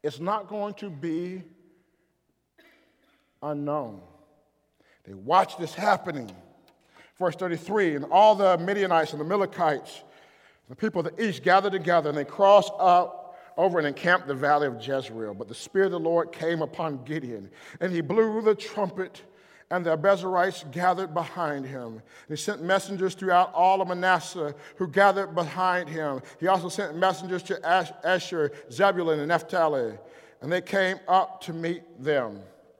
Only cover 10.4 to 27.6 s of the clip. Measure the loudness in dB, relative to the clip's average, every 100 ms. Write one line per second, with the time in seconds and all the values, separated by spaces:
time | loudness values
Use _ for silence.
10.4 | _ _ _ -4 -2 -2 -4 -2 -4 0
11.4 | 4 4 4 -2 2 2 2 -4 -6 4
12.4 | 8 8 6 2 6 6 4 -8 -18 -20
13.4 | -10 0 2 2 0 -2 2 2 2 -2
14.4 | 2 2 2 -4 -4 -4 -4 -10 -10 -10
15.4 | -12 -14 -4 0 0 0 0 0 0 -4
16.4 | -2 -2 -4 -4 -6 -6 -8 -8 -6 -10
17.4 | -14 -20 -20 -6 -4 -2 0 2 2 2
18.4 | 2 0 -4 -4 -4 -4 -10 -12 -20 _
19.4 | _ _ _ -4 0 2 4 2 2 0
20.4 | 0 -2 -12 0 0 0 -4 -6 -6 -4
21.4 | -4 -4 -8 -10 -12 -14 -20 -20 -12 -8
22.4 | -6 -6 0 0 0 -4 -4 -4 2 4
23.4 | 4 2 2 2 0 0 2 2 0 -8
24.4 | -8 -8 -18 -8 -2 4 4 4 -2 -4
25.4 | -4 0 0 0 -2 -6 -4 -6 -10 -4
26.4 | 2 2 0 -6 -6 0 0 0 -6 -8
27.4 | -6 -4